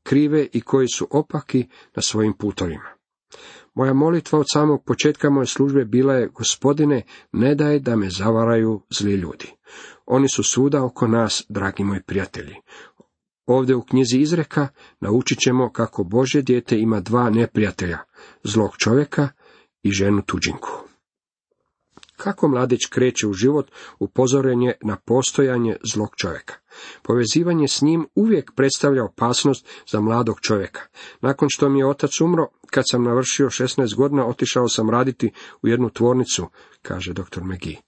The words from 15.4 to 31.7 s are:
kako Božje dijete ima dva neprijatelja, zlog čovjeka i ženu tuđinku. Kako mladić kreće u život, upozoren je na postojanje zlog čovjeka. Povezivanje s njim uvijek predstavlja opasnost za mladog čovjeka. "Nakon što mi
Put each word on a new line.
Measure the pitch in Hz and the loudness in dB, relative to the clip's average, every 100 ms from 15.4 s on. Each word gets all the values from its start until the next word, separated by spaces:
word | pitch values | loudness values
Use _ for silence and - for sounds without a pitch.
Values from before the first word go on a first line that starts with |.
| 131 127 123 | 2 2 0
kako | - 113 - | -2 -4 -4
Božje | 90 113 131 147 | -2 0 2 0
dijete | 127 123 - 110 | 2 0 0 0
ima | 113 107 | 2 0
dva | 95 120 120 | 0 0 2
neprijatelja, | 113 113 - 101 - 90 80 - - - _ | 2 0 0 -2 -2 -6 -6 -12 -20 -20 _
zlog | 107 110 98 - | -4 0 -2 -2
čovjeka | 107 127 147 - 139 - _ _ _ _ | 0 2 2 -2 -2 -6 _ _ _ _
i | 101 | -4
ženu | 95 98 101 | 0 0 0
tuđinku. | - 90 82 - - - - _ _ _ _ _ _ _ _ _ _ _ - - | -2 -4 -4 -6 -10 -14 -16 _ _ _ _ _ _ _ _ _ _ _ -20 -8
Kako | 196 190 156 | -8 0 0
mladić | 127 127 123 - | 2 0 0 -2
kreće | - 127 - 107 | 0 0 0 -4
u | |
život, | 92 123 147 135 - - - | 0 2 0 -4 -12 -20 -8
upozoren | 101 - 127 139 131 120 | -4 0 2 2 2 0
je | 123 - | 0 -2
na | 107 98 | -6 -6
postojanje | - 123 131 - 135 123 117 101 110 | 0 0 0 0 0 0 -2 -4 -6
zlog | 104 104 - | -6 -6 -6
čovjeka. | 92 76 - - _ - - - | -8 -8 -14 -20 _ -20 -20 -8
Povezivanje | - 120 113 160 170 165 143 | -2 0 2 0 2 2 0
s | - | 2
njim | 147 165 - | 2 2 0
uvijek | - 220 185 - - | 0 2 2 0 0
predstavlja | 135 - 143 135 | 0 2 0 0
opasnost | 107 - 120 123 143 131 - - - | -2 -2 0 2 0 0 -6 -20 -6
za | 107 | -2
mladog | 107 117 113 104 | 0 0 0 -4
čovjeka. | - 107 92 - - - - - | -2 -2 -2 -12 -18 -20 -20 -4
"Nakon | 127 139 143 | -2 0 0
što | - | 2
mi | 143 | 2